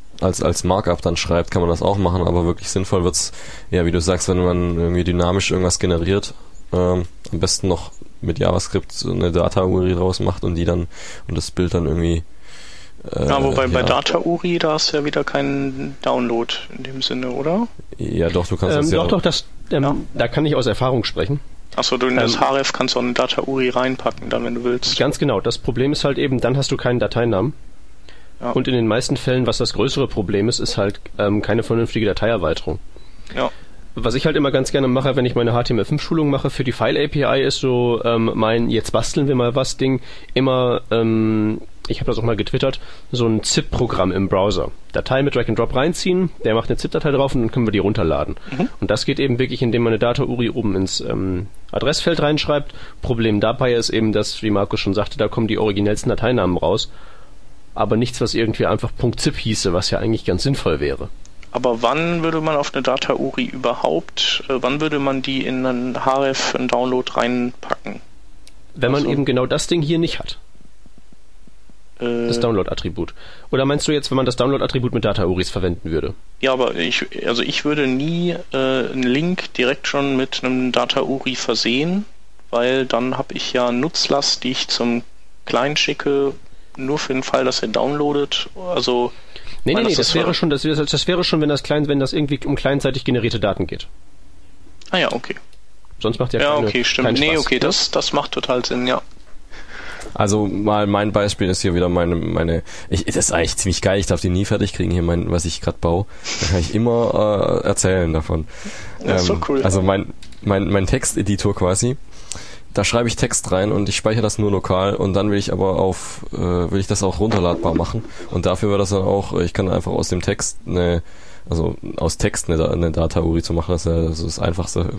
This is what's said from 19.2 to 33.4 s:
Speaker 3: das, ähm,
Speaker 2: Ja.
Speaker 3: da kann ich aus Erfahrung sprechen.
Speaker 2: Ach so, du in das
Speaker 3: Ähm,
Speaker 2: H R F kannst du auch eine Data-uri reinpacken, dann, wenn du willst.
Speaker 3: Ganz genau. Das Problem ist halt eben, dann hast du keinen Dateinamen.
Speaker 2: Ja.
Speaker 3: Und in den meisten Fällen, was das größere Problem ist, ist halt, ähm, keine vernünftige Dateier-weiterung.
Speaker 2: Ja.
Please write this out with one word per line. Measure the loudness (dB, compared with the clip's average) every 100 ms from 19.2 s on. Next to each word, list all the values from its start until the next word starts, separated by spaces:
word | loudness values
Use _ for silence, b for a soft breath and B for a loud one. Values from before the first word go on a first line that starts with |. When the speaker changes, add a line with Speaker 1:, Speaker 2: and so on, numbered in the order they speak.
Speaker 3:
das, | 2 0 -4 -8 -2
ähm, | 0
Speaker 2:
Ja. | 2 0 -2
Speaker 3:
da | -2 0
kann | 2 2
ich | 2
aus | 2
Erfahrung | 2 2 2
sprechen. | 0 -2 -2 -2 -4 -10 -8 -2
Speaker 2:
Ach |
so, | 0 2
du | 2
in | 2
das | 2 4
Speaker 3:
Ähm, |
Speaker 2:
H | 2 2
R |
F | 0
kannst | 0 0 0
du |
auch |
eine | 0
Data-uri | 0 0 0 -2 0 0
reinpacken, | 2 0 0 -4 -4 -2
dann, | -2 -2
wenn | -2
du |
willst. | -2 0 0 0
Speaker 3:
Ganz | 0 2
genau. | 0 0
Das | 0 -2
Problem | -2 0 0
ist | 2 0
halt | 0
eben, | 0 2
dann | 2 2
hast | 0
du | 0
keinen | 0 0
Dateinamen. | 0 0 2 2 0 -4 -10 -12 -12 -12 B B B B
Speaker 2:
Ja. | -2
Speaker 3:
Und | 0 2
in |
den | 2 2
meisten | 2 0 -2
Fällen, | 0 0 2
was | 0
das | 0
größere | 0 0 2 0
Problem | 0 0 0 2
ist, | 0
ist | 0 0
halt, | 0 -2 -6 -2
ähm, | 2 2
keine | 2 0
vernünftige | 2 0 0 2 0
Dateier-weiterung. | 2 2 2 0 0 -2 -6 -6 -10 B B B
Speaker 2:
Ja. | -4